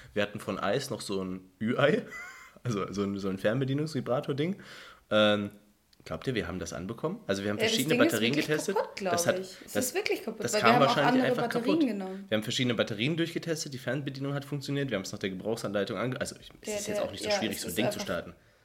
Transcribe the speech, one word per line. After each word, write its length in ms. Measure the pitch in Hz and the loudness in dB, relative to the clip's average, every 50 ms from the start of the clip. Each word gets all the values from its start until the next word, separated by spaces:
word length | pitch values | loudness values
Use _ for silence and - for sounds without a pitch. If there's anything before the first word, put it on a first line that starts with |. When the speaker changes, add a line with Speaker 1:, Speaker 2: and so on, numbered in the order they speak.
| - - - | -18 -6 -2
Speaker 1:
Wir 80 | 104 | -2
hatten 180 | 101 - - 107 | -2 -2 -2 -8
von 200 | - - 98 - - | -6 -4 -4 -2 0
Ice 280 | 98 104 139 131 - 113 | 0 0 0 -2 -4 -6
noch 80 | 104 | -8
so 220 | - - 101 95 92 | -6 -4 -4 -2 -2
ein 180 | 92 92 95 - - _ _ | -4 -6 -8 -10 -16 _ _
Ü-Ei, 440 | 110 110 123 123 139 147 170 240 - - - - - - - | -2 -2 2 4 4 4 4 2 -2 -6 -12 -14 -14 -14 -16
<laughs> 300 | - - - - - _ | -18 -20 -20 -20 -10 _
also 300 | 120 110 98 90 - 95 | -4 -2 -2 -2 -2 -2
so 80 | 98 | -2
ein, 160 | 101 98 101 | -2 -2 -2
so 120 | 98 95 95 | -2 -2 -2
ein 100 | 92 95 | -4 2
Fernbedienungsvibrator-Ding. 1160 | - 104 113 135 135 131 135 143 156 156 - 131 - 117 120 143 147 - 143 131 151 175 196 - - - - - - - - - _ _ | 2 2 2 2 2 0 0 0 0 -2 -2 -4 -2 0 -2 -2 0 -2 -2 0 0 -2 -2 -6 -10 -16 -18 -18 -18 -20 -20 -20 _ _
Ähm, 400 | 107 107 107 104 104 104 101 101 - - - - _ _ _ _ _ _ - | 4 6 6 6 6 4 0 -4 -6 -12 -20 -20 _ _ _ _ _ _ -10
glaubt 220 | - 80 - - | -8 -8 -4 -4
ihr, 80 | 139 127 | -2 -2
wir 120 | 107 87 | -2 -2
haben 120 | 82 90 92 | -2 -4 -6
das 140 | 87 82 - | -6 -6 -6
anbekommen? 480 | 62 90 95 117 - - 156 190 254 - | -8 -6 -6 -6 -4 -4 -4 -4 -4 -2
Also 140 | - - - - | -2 -2 0 0
wir 60 | 104 | 0
haben 80 | 104 | 0
Speaker 2:
Ja, 60 | 208 220 | 2 2
das 80 | 214 | 2
Speaker 1:
verschiedene 240 | 220 226 - 151 247 | 2 2 2 2 4
Speaker 2:
Ding 80 | 240 294 | 4 4
ist 60 | 339 | 4
Speaker 1:
Batterien 220 | - 214 214 233 - | 4 4 2 2 2
Speaker 2:
wirklich 120 | 147 - | 2 2
Speaker 1:
getestet. 280 | - 156 156 - - 196 | 2 0 0 0 0 -2
Speaker 2:
kaputt, 200 | - - - - | -2 -2 -2 -6
glaub 140 | - 202 185 170 | -4 -2 0 0
Speaker 1:
Das 120 | 170 170 | 2 2
hat, 140 | - 185 185 | 2 2 0
Speaker 2:
ich. 180 | 190 - - - - | -2 -8 -12 -16 -16
Es 60 | - - | -4 -2
Speaker 1:
das, 120 | 208 - | -2 -2
Speaker 2:
ist 100 | - - | 0 -2
wirklich 260 | 370 415 - 392 - | -2 0 0 -2 -2
kaputt, 220 | - 226 220 - 247 | -2 -8 -6 -4 -4
Speaker 1:
das 100 | 226 - | 0 0
Speaker 2:
weil 80 | 214 | 6
Speaker 1:
kam 80 | - 226 | 6 8
Speaker 2:
wir 40 | 240 | 8
haben 80 | 247 - | 8 8
auch 40 | - | 6
Speaker 1:
wahrscheinlich 340 | - - 143 247 254 262 254 | 6 4 4 6 6 6 4
Speaker 2:
andere 40 | |
Speaker 1:
einfach 160 | - 247 - 240 | 4 2 2 0
Speaker 2:
Batterien 360 | 233 - 240 233 262 302 339 | 0 0 0 2 2 4 4
Speaker 1:
kaputt. 80 | 302 | 4
Speaker 2:
genommen. 380 | 240 202 196 190 190 190 196 - | 2 2 -2 -4 -6 -8 -10 -4
Speaker 1:
Wir 80 | - 110 | -2 0
haben 60 | 110 110 | 0 0
verschiedene 320 | 127 117 - 127 123 117 | 0 0 0 2 2 4
Batterien 420 | 104 107 - 117 101 117 143 170 | 2 2 0 0 0 0 0 2
durchgetestet, 560 | 160 165 170 165 170 - 165 160 156 - 147 131 | 2 0 -2 -2 -4 -2 -2 -4 -4 -4 -8 -8
die 40 | 123 | -6
Fernbedienung 540 | - 151 143 151 139 143 131 135 139 139 143 | -4 -4 -2 -2 -4 -6 -6 -4 -4 -4 -4
hat 100 | 143 139 | -4 -4
funktioniert, 440 | - 147 143 131 - 139 143 139 131 | -6 -6 -6 -4 -2 -2 0 0 0
wir 60 | 107 | 0
haben's 140 | 98 95 - | -2 -2 -4
nach 80 | - 101 | -6 -4
der 100 | - 98 | -4 -4
Gebrauchsanleitung 640 | 95 92 95 104 113 113 - 107 101 104 98 - 113 | -4 -2 -2 -2 -2 -2 -2 -2 0 0 0 0 -2
ange-, 200 | 92 113 131 127 - | -2 -2 -2 -2 -2
also 160 | 95 - - - | -4 -6 -6 -12
ich, 100 | - - - - | -18 -20 -20 -12
es 40 | - | -8
Speaker 2:
Der, 80 | 220 214 | -6 -6
Speaker 1:
ist 100 | 208 202 | -4 -4
jetzt 100 | 208 208 | -4 -2
Speaker 2:
der, 80 | 208 208 | -2 -2
Speaker 1:
auch 60 | - | -4
nicht 120 | - - 214 | -4 -6 -2
so 60 | 214 | 0
Speaker 2:
ja, 60 | 208 | 0
Speaker 1:
schwierig, 200 | 196 214 208 98 | 0 0 0 -2
Speaker 2:
es 60 | - - | -4 -6
Speaker 1:
so 40 | |
ein 20 | - | -4
Speaker 2:
ist 80 | 87 | -2
Speaker 1:
Ding 80 | 110 113 | 0 0
zu 80 | - - | 0 0
Speaker 2:
einfach 80 | - 101 | -2 -4
Speaker 1:
starten. 300 | - 92 85 80 87 - - _ _ _ _ _ | -2 -4 -4 -4 -8 -16 -20 _ _ _ _ _